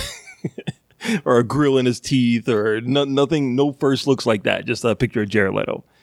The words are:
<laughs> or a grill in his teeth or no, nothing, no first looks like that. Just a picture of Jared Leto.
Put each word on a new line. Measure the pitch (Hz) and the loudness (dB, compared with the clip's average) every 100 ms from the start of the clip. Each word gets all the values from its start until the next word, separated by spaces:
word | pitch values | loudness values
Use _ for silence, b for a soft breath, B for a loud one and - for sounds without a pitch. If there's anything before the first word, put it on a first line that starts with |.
<laughs> | - - - - - - - - _ _ - 220 | -2 -10 -20 -12 -12 -10 -12 -12 _ _ -4 -4
or | - 123 | 0 2
a | |
grill | 117 131 147 135 | 2 0 2 2
in | 127 | 2
his | 120 | -2
teeth | - 135 120 117 107 | 0 2 2 2 0
or | 110 107 110 | 0 0 -2
no, | 120 139 | 0 0
nothing, | 139 135 139 160 135 123 | 0 2 2 2 0 0
no | 143 | 0
first | 135 139 131 - | 0 0 0 2
looks | 127 120 | 0 2
like | 107 | 0
that. | 101 95 - | 0 -2 -2
Just | 113 | -2
a | 120 | 0
picture | 104 123 117 | 0 0 -2
of | 104 | -2
Jared | 107 95 | 0 0
Leto. | 101 - - - b | 0 -4 -6 -10 b